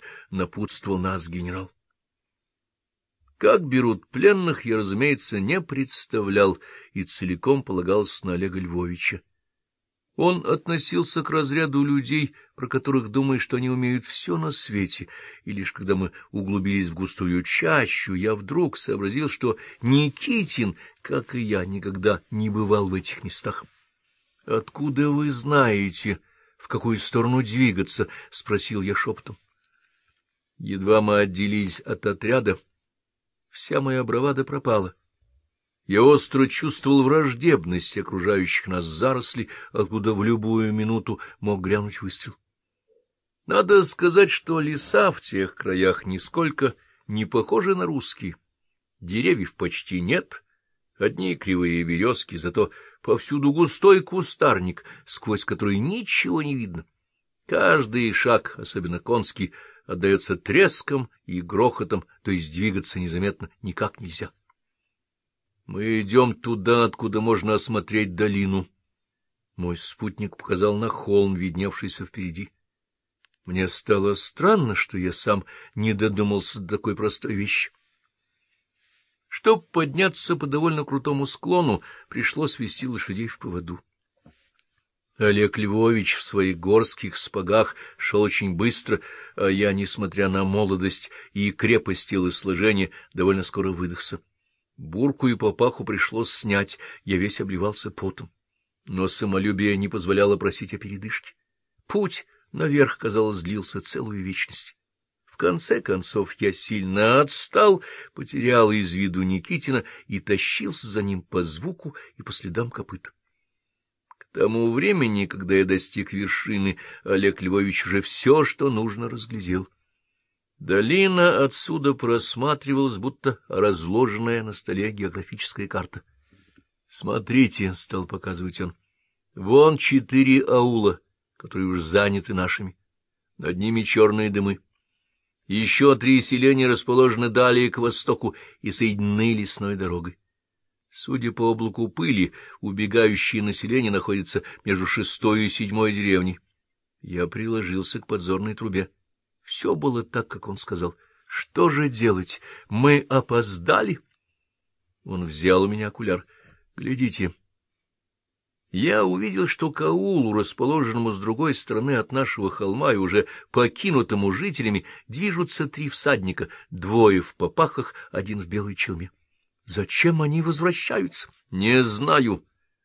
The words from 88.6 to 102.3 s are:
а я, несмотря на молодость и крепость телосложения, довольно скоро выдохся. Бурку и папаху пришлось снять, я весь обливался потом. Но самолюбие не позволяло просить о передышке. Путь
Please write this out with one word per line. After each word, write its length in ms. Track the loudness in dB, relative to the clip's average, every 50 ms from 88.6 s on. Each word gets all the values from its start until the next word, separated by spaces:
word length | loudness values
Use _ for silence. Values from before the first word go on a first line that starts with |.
| 0 0 0 0 -2 -2 -2 -4 -4 -8 -18 -18 -20 -16 -6
а 100 | -2 0 0
я, 220 | 2 2 2 2
несмотря 580 | 2 0 -2 -4 -4 -6 -6 -6 -2 -2 0 0
на 140 | 0 0 0
молодость 640 | 0 0 0 0 0 0 0 0 -2 -2 -2 -4 -8 -14 -20 -20 -12 _
и 180 | -4 -2 -2
крепость 580 | -2 0 2 2 4 2 2 0 -4 -4 -4 -2
телосложения, 800 | -2 -2 0 0 -2 -2 -2 -4 -2 0 2 2 2 2 0 -2 -6 -12 -20 _ -4
довольно 300 | 0 2 2 2 2 -2
скоро 280 | -4 -4 -4 -4 -4
выдохся. 480 | -4 -4 -6 -6 -6 -6 -6 -6 -6 -8 -12 _ _ _ _ _ _ _ _ _ _ -18
Бурку 480 | -16 -10 -4 0 0 0 0 2 0 0
и 80 | 0
папаху 480 | 2 0 0 2 2 2 0 0 -2 -6
пришлось 480 | -6 -2 -2 -2 -2 -2 -2 -2 0
снять, 480 | 0 0 0 2 0 0 0 -2 -6 -12 -14 -18 -20 -14 _
я 140 | -2 -2 0
весь 240 | 0 0 -2 -4
обливался 500 | -4 -6 -4 -4 -4 -4 -4 -4 -6 -8
потом. 400 | -8 -8 -8 -8 -8 -10 -14 -18 _ _ _ _ _ _ _ _ _ _ _
Но 240 | -8 -4 -2 -2 -2
самолюбие 640 | -2 -2 -2 -2 0 0 0 0 0 2 2 2 2
не 140 | 0 -2 -4
позволяло 480 | -4 -4 -2 0 2 4 4 4 2 2
просить 360 | 0 -2 -4 -4 -8 -10 -12
о 40 | -12
передышке. 580 | -12 -12 -12 -12 -10 -10 -10 -10 -12 -14 -20 _ _ _ _ _ _ _ _ _ _
Путь 400 | -6 -4 -2 -2 -2 -4 -8 -12 _